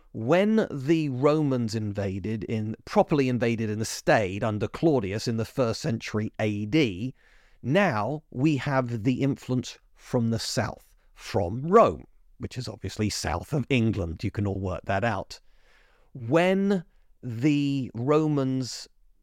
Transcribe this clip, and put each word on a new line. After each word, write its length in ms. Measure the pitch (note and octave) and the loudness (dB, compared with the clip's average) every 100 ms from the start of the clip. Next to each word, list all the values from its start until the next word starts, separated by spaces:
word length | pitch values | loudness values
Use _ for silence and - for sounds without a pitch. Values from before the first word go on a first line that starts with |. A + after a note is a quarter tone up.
| _ | _
when 560 | A2+ A2+ F3 G#3 A3 G3 | -6 2 4 4 2 0
the 380 | C#3+ C3 E3 D3 | -2 2 2 2
Romans 680 | B2 D3 D#3 D3 B2+ A#2 A2+ | 2 4 4 2 0 0 -2
invaded, 680 | G#2+ G2+ G2 F#2+ G2+ A2 | -4 -4 -4 -4 -4 -6
in, 320 | - A2 G#2+ G#2+ | -4 -4 -4 -6
properly 460 | - G#3+ F#3+ D3+ C3 | -2 2 4 2 2
invaded 400 | B2 A#2+ A2+ A2 | 2 0 0 -2
and 180 | G#2+ A2 | -2 -4
stayed 560 | - - C#3 G2 G2 | -4 2 2 2 -2
under 240 | A2+ G#2 G#2+ | -2 -2 -4
Claudius 640 | - E3 C#3 G2 G#2 B2+ | 0 2 2 0 -4 -2
in 80 | A2+ | -2
the 80 | A2 | -2
first 340 | - A#2+ G#2+ | 0 0 0
century 540 | - A2+ - G#2+ G#2+ - | -2 -4 -2 -4 -2 -2
A 260 | G#2+ G#2 G#2+ | -2 -2 0
D, 500 | C#3+ B2+ F2+ B2+ - _ _ _ _ | 2 2 0 -8 -10 _ _ _ _
now 600 | A#2+ E3 G3 G#2+ G#2 D3+ - | 0 2 2 0 -2 -4 -8
we 260 | - D3+ C#3 | 0 2 2
have 460 | D3 C3+ B2 A#2 | 0 0 0 -2
the 180 | G#2 B2+ | 0 0
influence 580 | C#3 B2 - B2+ - - _ _ | 0 -2 -2 -4 -4 -10 _ _
from 340 | - B2+ A#2 | -4 0 2
the 100 | A2+ | 0
south, 440 | - - G#2 - _ _ _ | -2 -4 -4 -6 _ _ _
from 480 | - - G#2+ F2 A#2 | -20 -4 -2 0 -2
Rome, 420 | D3+ G#3 D#3 D2 - - _ - | 4 6 6 4 -8 -20 _ -14
which 180 | - - | -12 -10
is 100 | B2 | -10
obviously 420 | G2+ F#2+ - G#2+ | -8 -8 -4 -2
south 440 | - F2+ E2+ - | -2 -4 -4 -2
of 120 | E3 A#2+ | -4 0
England. 560 | C3 A2+ G#2 E2+ E2 G2+ | 2 2 0 -4 -4 -6
You 40 | |
can 160 | - G2+ | -4 -4
all 140 | G2 | -4
work 220 | F#2+ F2 - | -4 -6 -2
that 180 | G2 A#2 | -2 0
out. 340 | G2 - - _ - - _ _ _ _ | -2 -6 -14 _ -20 -20 _ _ _ _
When 680 | C#3 A#2 D#3+ F3+ F#3+ G3 G3 - _ _ _ | -12 0 2 4 2 2 0 -2 _ _ _
the 640 | B2+ A2+ D3 C#3+ C#3+ C#3 A#2+ | -10 0 2 2 2 -2 -4
Romans, 960 | A2 B2+ D3+ D#3 C#3+ C3 C3 B2+ - - _ _ _ | -4 2 2 2 2 0 -2 -4 -8 -14 _ _ _